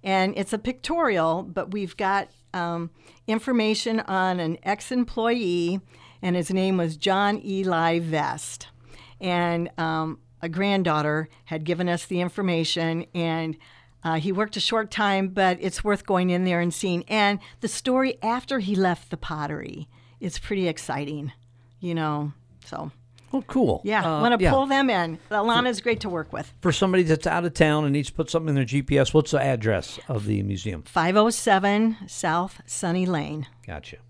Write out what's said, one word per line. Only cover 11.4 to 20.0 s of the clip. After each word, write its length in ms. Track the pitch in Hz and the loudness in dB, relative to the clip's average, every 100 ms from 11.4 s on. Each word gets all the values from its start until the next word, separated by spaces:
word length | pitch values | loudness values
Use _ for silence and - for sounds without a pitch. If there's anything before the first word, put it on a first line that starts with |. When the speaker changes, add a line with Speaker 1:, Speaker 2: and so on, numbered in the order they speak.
Speaker 1:
had 200 | - 160 | -10 -6
given 240 | 156 170 180 | -2 0 0
us 160 | 175 | -2
the 160 | - 180 | -2 -2
information, 840 | 180 - 190 170 160 - 165 165 - | -2 -2 0 2 0 0 -2 -2 -4
and, 420 | 175 165 160 160 156 - - - _ | -4 -2 -2 -4 -6 -12 -20 -20 _
uh, 120 | 165 | -2
he 180 | 160 165 | -2 0
worked 240 | 185 214 208 | -2 -2 -2
a 40 | |
short 300 | - 226 214 | 0 0 -2
time, 380 | - 208 190 190 | 0 2 2 0
but 280 | 190 190 180 | 2 2 2
it's 240 | 185 - | -2 -2
worth 200 | 208 202 | 0 -2
going 260 | - 190 180 | 2 2 4
in 140 | 180 | 2
there 160 | 185 175 | 2 2
and 140 | 175 | 0
seeing. 300 | 160 190 175 - | -2 -2 -2 -2
And 300 | 214 202 202 - - | 0 2 0 -6 -8
the 80 | 226 | -6
story 500 | - - 254 262 - | -4 0 2 0 -2
after 360 | 220 240 - 269 | -2 -2 -2 -4
he 160 | 190 | 0
left 360 | 196 185 175 - | 2 2 0 -6
the 60 | 170 | -10
pottery, 720 | - 151 147 151 - - 156 - | -8 -6 -6 -6 -10 -12 -16 -18